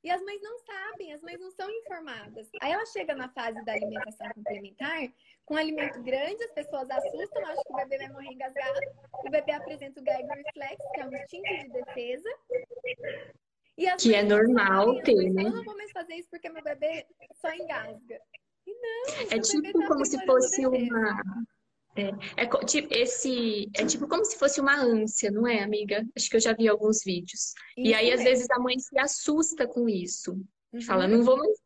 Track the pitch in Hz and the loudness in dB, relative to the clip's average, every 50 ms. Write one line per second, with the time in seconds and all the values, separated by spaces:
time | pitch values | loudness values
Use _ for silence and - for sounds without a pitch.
0 | _ 320 359 359 370 392 415 403 403 427 466 480 _ - 415 381 381 427 440 - | _ -2 -2 -2 -2 -6 -10 -10 -10 -12 -14 -14 _ -14 -12 -10 -10 -10 -10 -12
1 | 392 320 294 302 320 339 349 349 370 370 370 - 381 392 440 453 453 - 381 339 | -14 -14 -14 -16 -14 -14 -14 -14 -14 -16 -12 -10 -8 -8 -8 -8 -8 -10 -12 -10
2 | 320 294 240 220 208 214 214 220 214 - - - - 277 330 403 453 440 - 403 | -10 -10 -12 -12 -12 -14 -16 -16 -18 -16 -12 -8 -4 -2 -2 -2 -4 -6 -6 -8
3 | 359 311 294 269 254 254 _ 269 233 226 226 220 214 220 214 - 208 214 220 196 | -6 -4 -6 -6 -6 -10 _ -6 -6 -6 -6 -6 -6 -6 -4 -4 -4 -6 -6 -8
4 | 185 214 220 - 208 208 - 214 214 - 214 202 202 196 196 _ 262 285 330 320 | -8 -10 -12 -12 -12 -12 -12 -10 -8 -8 -8 -8 -10 -16 _ _ -6 -6 -4 -4
5 | 285 247 _ _ _ _ _ _ _ - 302 311 311 311 311 302 294 285 - 247 | -6 -8 _ _ _ _ _ _ _ -4 -2 -2 0 0 -2 -2 -4 -4 -6 -8
6 | 240 247 262 269 285 330 403 453 466 453 - 302 294 294 - 277 262 254 277 - | -4 -2 -2 -2 -2 -4 -4 -6 -8 -8 -8 -8 -8 -6 -6 -8 -6 -2 -2 -2
7 | - - - 302 349 403 - 302 294 320 311 277 285 - 254 277 277 262 269 269 | -2 -2 -6 -6 -8 -6 -6 -6 -6 -4 -6 -6 -6 -6 -4 -6 -4 -4 -4 -6
8 | 269 269 269 269 277 277 262 254 269 269 - - 523 523 554 554 539 539 - - | -6 -10 -14 -14 -14 -14 -12 -10 -10 -8 -6 -6 -4 -2 -2 -2 -4 -6 -10 -18
9 | - - - - 262 269 277 302 285 - 294 294 - 311 302 277 277 277 269 302 | -20 -16 -14 -12 -8 0 0 0 0 0 -4 -4 -4 -10 -12 -12 -12 -14 -16 -4
10 | 262 262 262 262 254 254 285 285 285 302 - 302 277 277 277 - - - - - | -2 -2 0 0 -2 -8 -10 -10 -10 -12 -10 -10 -12 -12 -10 -12 -12 -10 -8 -8
11 | - - - 185 - - - 349 392 415 392 311 294 262 240 254 247 - - 254 | -8 -8 -10 -12 -12 -12 -14 -10 -6 -6 -6 -6 -8 -8 -8 -8 -8 -6 -8 -8
12 | 240 240 254 285 339 440 539 - _ _ 508 494 494 _ 480 494 - 494 494 _ | -6 -6 -8 -8 -8 -10 -12 -12 _ _ -4 -4 -4 _ -16 -12 -8 -10 -8 _
13 | 480 - - - - - - _ _ _ _ _ _ _ _ - 330 370 359 359 | -8 -10 -10 -10 -14 -18 -20 _ _ _ _ _ _ _ _ -2 0 0 0 4
14 | - 233 214 202 208 208 208 208 220 233 254 233 202 196 190 190 202 233 262 254 | 6 6 6 6 6 6 6 6 6 6 6 6 6 6 6 6 6 6 4 4
15 | - - 240 196 185 185 190 190 196 214 226 466 453 427 427 403 415 415 - 370 | 6 6 6 6 6 4 2 2 2 0 0 -2 -6 -8 -12 -12 -14 -12 -12 -12
16 | 339 339 330 339 349 _ - 339 _ 339 330 320 311 311 285 269 302 311 320 320 | -10 -10 -10 -12 -12 _ -16 -14 _ -12 -14 -10 -8 -8 -6 -2 -2 -2 -2 -4
17 | - _ _ _ - _ - _ - 330 320 359 - 320 294 240 220 226 220 214 | -10 _ _ _ -20 _ -20 _ -6 -6 -6 -6 -8 -6 -6 -8 -8 -8 -12 -16
18 | 254 _ 226 226 _ _ _ - _ _ _ _ _ 370 415 480 494 453 453 466 | _ _ -16 -16 _ _ _ -20 _ _ _ _ _ -16 -12 -10 -8 -8 -6 -4
19 | 494 554 622 605 494 403 - 226 220 - - 302 302 381 392 339 320 311 311 277 | -6 -6 -4 -6 -4 -2 0 0 0 2 0 0 -2 2 2 2 4 4 2 2
20 | 277 - - 262 - - 262 254 254 254 - - 269 262 254 254 240 240 233 226 | 2 -2 -2 -2 2 4 6 6 6 4 0 0 2 2 2 2 0 0 0 0
21 | 220 214 202 202 202 190 196 233 233 _ _ _ _ _ _ _ _ _ _ 208 | 0 0 -2 -4 -6 -8 -6 -8 -8 _ _ _ _ _ _ _ _ _ _ -4
22 | 202 196 196 196 - - - - 233 240 - - - 233 - 294 - - - 226 | -2 -2 -4 -6 -10 -8 -2 -2 0 2 2 0 0 2 0 0 2 2 2 2
23 | 247 247 - - - 269 254 240 233 226 214 208 202 208 - - 220 247 - 240 | 2 2 0 -2 -2 0 0 0 0 0 0 -2 -4 -4 -2 -2 0 0 0 -2
24 | 285 285 320 349 427 370 - - - 285 285 - 277 277 277 294 269 240 226 214 | 0 0 2 2 2 0 0 2 2 2 4 4 4 4 4 4 4 4 4 4
25 | 220 220 - - - 202 202 208 233 240 233 214 202 202 208 214 208 196 208 208 | 2 0 0 0 0 0 2 2 2 4 4 2 2 0 0 -2 0 0 -2 -2
26 | 220 233 - - - - - 226 226 233 220 220 226 220 208 208 214 214 220 214 | -2 -4 -4 -4 -4 2 4 4 4 4 4 4 6 6 6 6 4 4 2 2
27 | - 190 185 175 175 - - - - - - - - - - - 254 226 220 220 | 2 0 -2 -2 -4 -8 -6 -6 -6 -6 -6 -12 -20 -16 -10 0 4 4 4 6
28 | 226 240 247 247 240 254 262 247 247 - 262 247 247 254 254 262 - - - 269 | 6 4 4 6 6 6 6 6 4 2 2 2 2 0 0 -2 -4 -2 0 0
29 | 269 285 - - - - 302 311 320 302 - - 254 240 - 247 240 233 208 185 | 0 2 -2 -2 0 2 2 2 2 0 2 0 -2 0 2 0 2 2 2 0
30 | 175 180 - - - - 180 190 190 - _ _ _ _ - 240 233 233 196 185 | -2 -4 -6 -8 -6 -6 -6 -6 -8 -10 _ _ _ _ -12 -10 -2 2 2 4
31 | 185 190 220 233 240 240 - 539 - 427 427 - _ | 6 6 6 8 8 8 6 6 6 2 2 0 _